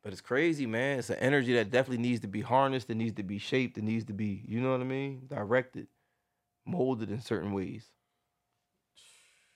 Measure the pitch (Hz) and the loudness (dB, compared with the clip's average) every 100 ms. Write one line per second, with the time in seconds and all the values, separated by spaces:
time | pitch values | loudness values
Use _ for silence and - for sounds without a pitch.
0 | 104 95 - 127 165 151 127 113 135 139 | -10 -12 0 2 2 2 0 0 0 0
1 | 113 95 123 143 123 120 104 120 135 123 | -2 0 4 4 4 2 4 2 2 0
2 | 120 120 104 104 104 127 135 131 - 113 | 0 0 -2 -6 2 4 4 0 -2 -2
3 | 113 104 98 101 - 131 123 - 107 113 | -2 -2 -6 -6 0 0 0 -2 -2 -2
4 | 110 101 107 95 117 113 131 127 127 131 | -2 -4 -2 -4 -4 -2 0 0 0 -2
5 | 139 131 131 139 101 127 123 - - _ | -4 -8 -10 -6 2 2 2 -10 -14 _
6 | _ _ _ _ _ _ - 180 131 120 | _ _ _ _ _ _ -6 0 0 0
7 | 107 110 - 104 95 98 92 110 - _ | -4 -6 -4 -2 0 -2 -4 -8 -16 _
8 | _ _ _ _ _ _ _ _ _ _ | _ _ _ _ _ _ _ _ _ _
9 | - - _ _ _ | -20 -20 _ _ _